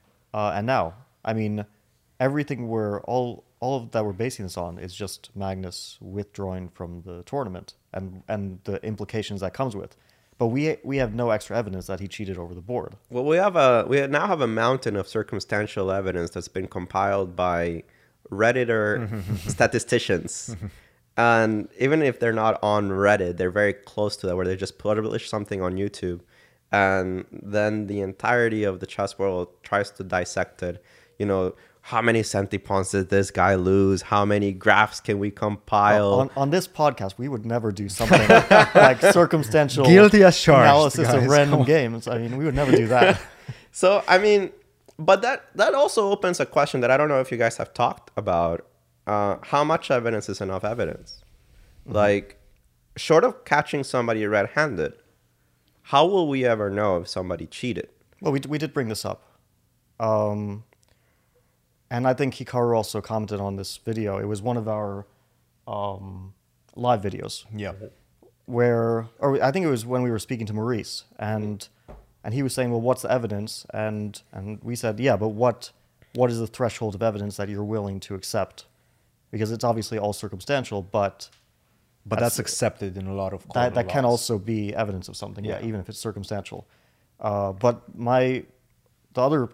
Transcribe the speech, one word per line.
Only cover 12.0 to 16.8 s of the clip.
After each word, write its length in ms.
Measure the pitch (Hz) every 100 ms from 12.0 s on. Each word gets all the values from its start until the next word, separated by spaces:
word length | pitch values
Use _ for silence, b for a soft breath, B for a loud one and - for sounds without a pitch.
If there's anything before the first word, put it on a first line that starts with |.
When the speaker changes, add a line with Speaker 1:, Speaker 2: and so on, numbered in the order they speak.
Speaker 1:
he 80 | 98
cheated 300 | - 98 90
over 160 | 85
the 80 | 90
board. 340 | 95 123 - - _
Speaker 2:
Well, 140 | 123
we 120 | 143 170
have 180 | 202 170
a, 280 | 131 117 -
we 200 | 139 139
now 200 | 147 196
have 140 | 165
a 60 | 120
mountain 500 | 110 117 131 117 101
of 100 | -
circumstantial 840 | 110 - 101 - 104 104 104 95
evidence 400 | 95 92 90 85
that's 180 | 90 -
been 200 | 95 95
compiled 680 | 95